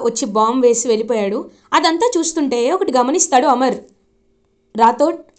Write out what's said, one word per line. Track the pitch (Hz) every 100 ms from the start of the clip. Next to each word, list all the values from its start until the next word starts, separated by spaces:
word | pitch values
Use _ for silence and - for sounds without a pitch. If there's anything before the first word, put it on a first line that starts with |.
| 233
వచ్చి | 233 247 208
బాంబు | 220 262 240
వేసి | 233 254
వెళ్ళిపోయాడు | 214 220 220 196 226 339 - _
అదంతా | 302 330 330 494 359
చూస్తుంటే | 330 330 277 240 240
ఒకటి | 370 - 247
గమనిస్తాడు | 247 339 - 254 294
అమర్. | 247 262 - - _ _ _ _ _ _ _ _
రాథోడ్, | 214 226 240 302 330 -